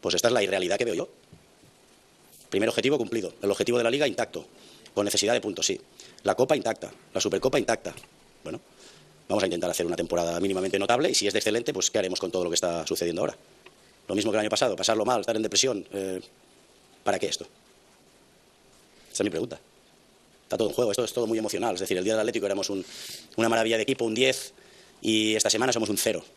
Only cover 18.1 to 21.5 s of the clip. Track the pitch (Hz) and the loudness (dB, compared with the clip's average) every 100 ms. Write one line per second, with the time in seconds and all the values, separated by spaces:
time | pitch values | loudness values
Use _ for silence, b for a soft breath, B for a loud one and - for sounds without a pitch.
18.1 | _ _ _ _ _ _ - - - - | _ _ _ _ _ _ -20 -20 -20 -12
19.1 | - 101 80 107 - - _ _ _ _ | -4 -2 -2 -6 -10 -18 _ _ _ _
20.1 | _ _ _ _ - 110 - 120 110 113 | _ _ _ _ -2 -2 2 0 0 -2
21.1 | - 113 113 107 | -2 -2 -2 -4